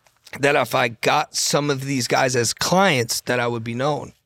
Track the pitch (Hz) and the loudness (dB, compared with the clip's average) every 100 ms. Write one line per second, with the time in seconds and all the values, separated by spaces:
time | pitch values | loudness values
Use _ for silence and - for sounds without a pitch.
0 | _ _ - - 139 147 120 131 123 117 | _ _ -18 0 2 2 2 0 0 0
1 | 135 143 - - - 147 147 135 135 135 | 0 0 -2 -4 0 0 0 -2 -2 -4
2 | 120 135 135 127 113 - - 180 196 131 | 0 2 2 2 0 -2 0 4 4 2
3 | 113 - - 123 120 120 113 117 143 143 | 0 -4 -2 -2 -2 -4 -6 -2 -2 -2
4 | - - | -8 -18